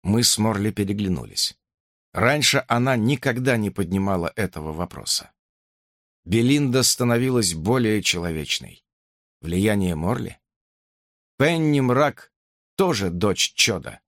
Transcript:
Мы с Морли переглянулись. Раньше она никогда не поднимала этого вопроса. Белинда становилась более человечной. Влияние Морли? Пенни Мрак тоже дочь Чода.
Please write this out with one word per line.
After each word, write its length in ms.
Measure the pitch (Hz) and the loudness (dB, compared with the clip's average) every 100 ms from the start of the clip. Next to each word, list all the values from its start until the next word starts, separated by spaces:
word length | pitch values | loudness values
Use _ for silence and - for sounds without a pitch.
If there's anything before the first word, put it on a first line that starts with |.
Мы 200 | 87 110 | 0 2
с 160 | 120 - | 2 2
Морли 320 | 107 104 107 | 0 0 -4
переглянулись. 880 | 101 98 101 98 82 55 - - - _ _ _ _ _ | -2 -4 -2 -2 -2 -6 -6 -6 -6 _ _ _ _ _
Раньше 520 | - 113 151 135 139 - | -2 0 2 2 0 0
она 280 | 120 127 123 | 0 2 2
никогда 600 | 110 139 139 120 127 120 | 2 0 0 0 0 2
не 140 | 104 | 0
поднимала 640 | 95 87 95 98 92 85 - | -2 -2 0 0 0 -2 -4
этого 360 | 92 80 78 | -6 -6 -10
вопроса. 600 | 78 87 - - - - _ _ _ _ _ _ _ _ _ | -6 -8 -8 -4 -6 -6 _ _ _ _ _ _ _ _ _
Белинда 580 | 82 110 120 147 139 127 | -2 2 4 2 2 2
становилась 680 | 120 - 123 120 131 123 95 | 0 0 0 2 2 0 0
более 500 | 82 85 127 113 107 | -2 -2 0 2 0
человечной. 800 | - 87 85 80 71 - - - _ _ _ _ _ _ | 0 -2 -4 -6 -4 -6 -8 -20 _ _ _ _ _ _
Влияние 540 | 80 87 107 101 92 | -4 0 2 2 0
Морли? 440 | 80 85 127 87 - _ _ _ _ _ _ _ _ _ _ | 0 -2 -2 -6 -12 _ _ _ _ _ _ _ _ _ _
Пенни 440 | 143 165 156 143 | 2 2 2 4
Мрак 520 | 127 123 147 - - _ _ _ _ - | 4 2 2 -2 -20 _ _ _ _ 0
тоже 340 | 190 113 95 | 0 2 -2
дочь 420 | 85 104 90 - | 0 0 0 -2
Чода. 480 | - - 92 65 - | 0 0 0 -6 -16